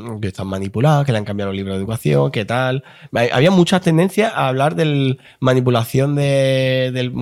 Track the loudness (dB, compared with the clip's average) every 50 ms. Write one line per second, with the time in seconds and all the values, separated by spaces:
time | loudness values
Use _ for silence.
0 | -12 -12 -10 -8 -8 -8 -8 -8 -8 -6 -6 -6 -6 -6 -2 0 2 2 2 2
1 | 2 0 0 -2 -2 -4 -6 -6 -4 -4 -4 -6 -6 -6 -6 -6 -6 -6 -8 -4
2 | -2 0 2 2 0 0 -2 -4 -4 -4 -2 -2 -2 -2 -4 -4 -8 -12 -20 -20
3 | -20 -6 -2 0 0 0 2 2 4 4 6 4 4 4 2 0 2 2 2 2
4 | 2 2 0 0 -2 0 0 -2 -2 0 0 0 0 0 0 0 0 0 0 0
5 | 0 0 -2 -4 -8 -20 -10 _ 0 2 2 4 2 2 2 2 0 0 0 0
6 | 2 2 0 0 0 2 2 2 2 2 2 2 0 0 0 0 -2 -2 -2 -4
7 | -4 -4 -4 -6